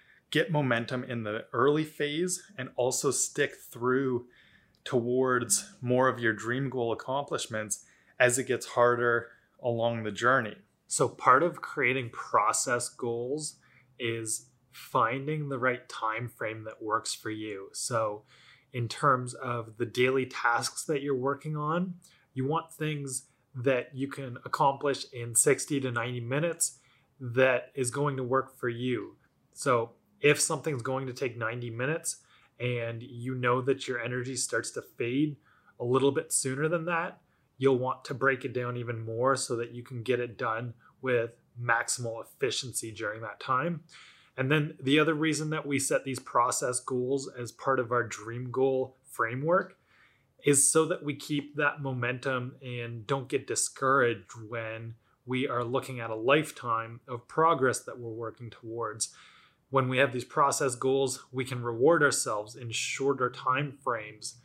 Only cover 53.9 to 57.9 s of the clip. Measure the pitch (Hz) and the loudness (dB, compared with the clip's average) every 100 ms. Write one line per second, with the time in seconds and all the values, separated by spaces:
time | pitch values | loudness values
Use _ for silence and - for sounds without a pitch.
53.9 | 135 120 107 90 117 107 117 113 113 113 | 4 4 0 -8 -16 -10 -8 -8 -8 -12
54.9 | 117 _ _ 123 127 135 123 120 127 123 | -14 _ _ -4 -2 0 -2 0 -2 -2
55.9 | 127 113 110 117 151 156 - 123 113 113 | -6 -6 0 4 4 4 -6 -2 -2 -2
56.9 | 117 - 120 - - 160 147 131 117 - | -10 -10 -10 -6 2 4 6 4 2 -4